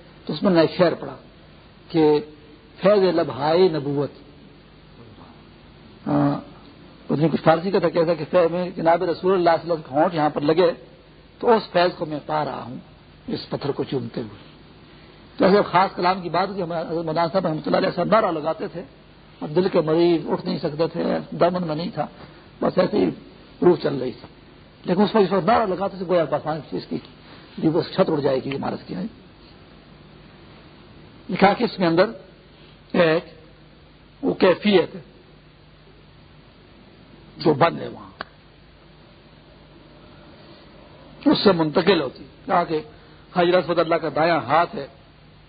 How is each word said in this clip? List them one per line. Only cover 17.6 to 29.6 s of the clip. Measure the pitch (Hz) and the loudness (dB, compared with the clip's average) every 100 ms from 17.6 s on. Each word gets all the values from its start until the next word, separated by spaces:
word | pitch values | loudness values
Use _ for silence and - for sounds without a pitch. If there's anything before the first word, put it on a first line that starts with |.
| - | -2
اللہ | 180 | 0
علیہ | 185 | 0
ایسا | 160 | -2
نعرہ | 165 214 208 | 2 2 2
لگاتے | 160 156 156 196 | -2 -4 -6 -8
تھے، | 165 - - - - - - | -10 -16 -18 -20 -20 -20 -14
اب | 160 151 | -6 0
دل | 185 | 0
کے | 180 | 2
مریض | 156 160 170 165 - | 2 4 4 2 0
اٹھ | 185 180 | -6 -4
نہیں | 170 | -4
سکتے | 165 147 165 | -4 -2 -4
تھے، | 170 151 160 156 | -2 -4 -4 -4
دم | 165 170 180 | -2 0 0
ان | 170 | -4
میں | 151 | -6
نہیں | 175 | -6
تھا، | - - - - - - - | -6 -8 -10 -20 -20 -20 -6
بس | - 185 | -4 0
ایسے | 185 - | 0 0
ہی | - 143 - - - - | -2 -4 -14 -20 -20 0
روح | 180 165 | 2 2
چل | 156 139 | 0 -4
رہی | 127 | -8
تھی۔ | - - - - - - - | -10 -18 -20 -20 -20 -20 -12
لیکن | - 180 | -4 0
اس | 202 | 2
وقت، | - 185 | 2 2
اس | |
وقت | 190 165 | 2 2
نعرہ | 247 214 | 0 0
لگاتے | 175 196 190 | -4 -6 -6
تھے | 175 | -2
گویا | 180 156 | 0 0
آسمان | 143 156 156 | -4 -4 -8
کی | 139 | -8
چیز | 175 - | -12 -8
کی، | - - - - - - - | -10 -12 -20 -20 -20 -20 -4
جی، | 160 | 0
وہ | 160 | 0
چھت | - - 170 | -2 0 0
اڑ | 156 | 2
جائے | 139 131 | 0 -2
گی | 135 135 | -4 -6
عمارت | 123 - - | -6 -8 -10
کی۔ | 175 208 - - - - - | -10 -10 -12 -20 -20 -20 -20